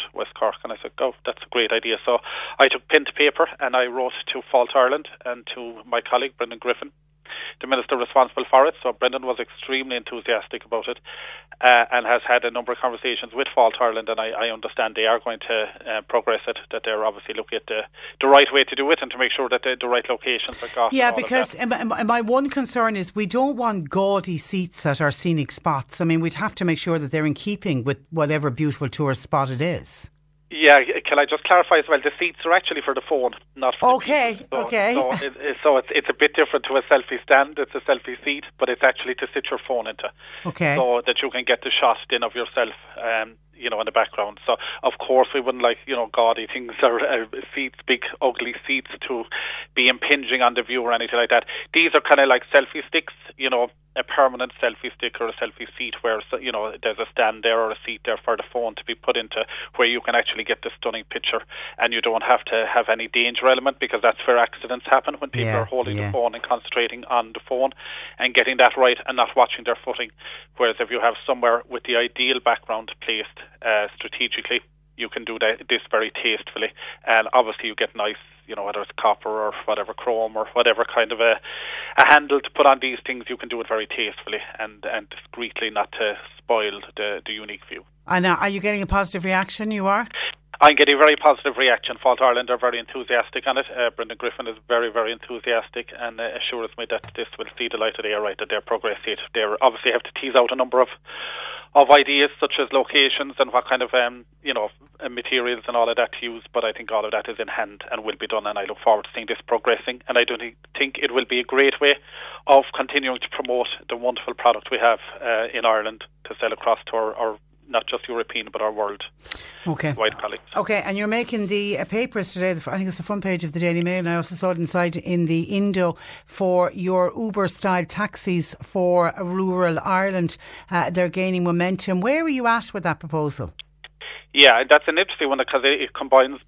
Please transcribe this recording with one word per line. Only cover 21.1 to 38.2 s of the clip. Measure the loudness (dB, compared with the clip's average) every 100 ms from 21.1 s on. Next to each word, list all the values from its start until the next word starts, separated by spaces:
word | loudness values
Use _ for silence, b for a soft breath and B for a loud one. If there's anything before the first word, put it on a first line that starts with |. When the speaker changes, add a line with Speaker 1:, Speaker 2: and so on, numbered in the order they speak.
Speaker 1:
all | 0
of |
Speaker 2:
because | -2 -2 -2
Speaker 1:
that. | -4
Speaker 2:
am, | -4
am, | -4 -4
am, | -2 0
my | 0
one | 2 0 0
concern | -2 -4 0 0 -2
is | -4
we | -4 -2
don't | 0 0 0
want | -2 -2 -2
gaudy | 0 2 0 -2 -6
seats | -4 -4 -4 -4 -2
at | 0
our | 0
scenic | 0 0 -2 -2
spots. | -4 -2 -2 -4 -2
I | 0
mean, | 2
we'd | 0
have | -2 -6
to | -2
make | -2 0
sure | -2 -2
that | -2
they're | -2 -2
in |
keeping | -2 -4 -4 -2 -2
with | -2 -4 _
whatever | -2 0 0 -2
beautiful | 0 -2 -2 -6
tourist | -2 -2 -2
spot | -2 0 0
it | -2
is. | -4 -4 -8 -12 -14 _ _ _ _
Speaker 1:
Yeah, | 4 8 8 6 -2
can | 0 0
I |
just | 0 -2
clarify | 4 4 6 2
as | 4
well? | 0
The | 0 -2
seats | -4 -4
are | 2
actually | 2 2 -4
for | -2
the | -4 -2
phone, | 0 0 -4 _ -2
not | -2 2
for | 2
Speaker 2:
Okay, | 2 2 0 0
Speaker 1:
the | -4
people. | -6 -6
So, | -2
Speaker 2:
okay. | 0 2
Speaker 1:
so, | 2 0
it, | -2 -6 -6
it, | -6 0
so | 4 4
it's, | 2
it's | -2 -2
a |
bit | 2 2
different | 4 2 0 0
to | -2
a |
selfie | 4 2 2 -8
stand. | 4 4 4 -2
It's | -6
a | -4
selfie | 0 -2 -2 -8